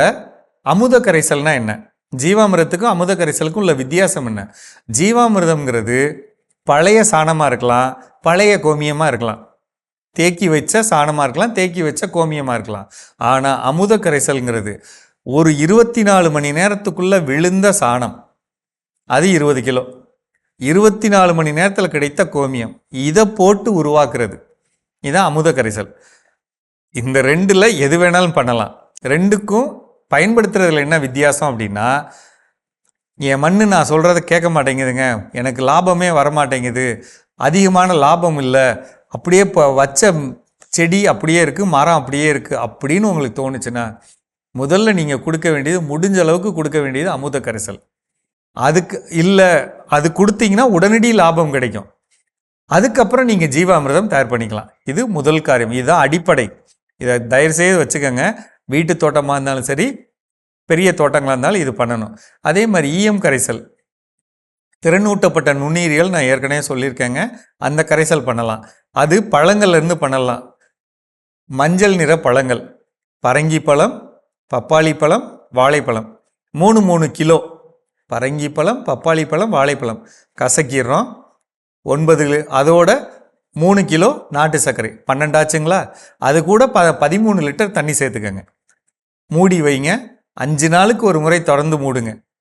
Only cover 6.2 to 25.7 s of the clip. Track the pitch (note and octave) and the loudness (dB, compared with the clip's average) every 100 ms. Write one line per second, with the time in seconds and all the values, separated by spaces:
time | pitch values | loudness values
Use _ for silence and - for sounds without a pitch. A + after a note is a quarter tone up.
6.2 | - _ _ _ - D3 F#3 A3 G#3 D#3 | -16 _ _ _ 0 2 4 4 4 2
7.2 | D#3 D#3 C#3+ A#2+ B2 A#2+ C3 - - _ | 2 0 0 0 0 0 0 -6 -18 _
8.2 | E3 F3+ G#3 G3+ D#3 D3+ D3+ D3 D#3 A#2 | 0 2 2 2 0 -2 -2 -2 -2 -2
9.2 | A2+ G#2 - _ _ _ _ _ _ - | -4 -6 -14 _ _ _ _ _ _ -2
10.2 | F3 F3 F3+ D3+ D3 A3 A3 D#3+ D3 D3+ | -2 0 0 0 0 -2 0 0 0 0
11.2 | C#3 C3+ A#3 F#3+ F#3 F3 D#3 - F#3+ E3+ | -2 -2 -4 -2 -4 -2 -4 -4 -6 -4
12.2 | D#3+ D3+ C3 A#2 G#2 G2+ - - - - | -2 -4 -6 -6 -6 -12 -14 -20 -20 -6
13.2 | A#2 C3+ C#3 B2 B2 D#3 G3+ A3 F3 D3 | -2 0 0 -2 -2 -2 0 0 2 0
14.2 | C3 C#3 B2 A2+ G2+ G2 - - _ _ | 0 -2 -2 -4 -6 -12 -18 -20 _ _
15.2 | B2 C#3 D#3+ D3 D#3+ A3 A#3 A#3 G3+ F#3+ | -4 2 2 2 2 4 2 2 2 4
16.2 | E3 D3+ D3 D3+ G3+ G3+ G3+ E3 F#3 G3 | 2 0 -2 -2 -2 -2 -6 -4 0 0
17.2 | C#3+ C#3+ F3 F#3+ G3+ F#3+ A#2+ B2 A#2+ - | 0 0 0 2 2 2 0 0 -4 -10
18.2 | _ _ _ _ _ _ _ _ - B2+ | _ _ _ _ _ _ _ _ -2 0
19.2 | F#3 E3+ D3 B2+ B2+ B2+ B2+ - _ _ | 2 2 2 0 0 -4 -6 -12 _ _
20.2 | _ _ _ _ B2+ F3+ G#3+ G3+ A3 G3 | _ _ _ _ 0 2 4 2 2 4
21.2 | F3+ E3 D#3 D3+ G3 G3 F#3 D3+ C#3+ D3 | 4 2 0 0 0 0 -2 -2 -2 -2
22.2 | F3 D3 C3+ B2+ A2 - _ C3 C#3+ F3+ | -2 -2 -4 -4 -8 -12 _ -6 0 2
23.2 | G#3 G#3+ F#3 G3 A3 F#3 D3 D3+ C3+ A#2+ | 2 2 2 2 0 0 2 2 2 0
24.2 | A2 - _ _ _ _ _ _ C#3 F3 | -6 -8 _ _ _ _ _ _ -4 0
25.2 | F3 D3+ D#3+ C3+ A2 | 0 0 0 0 -2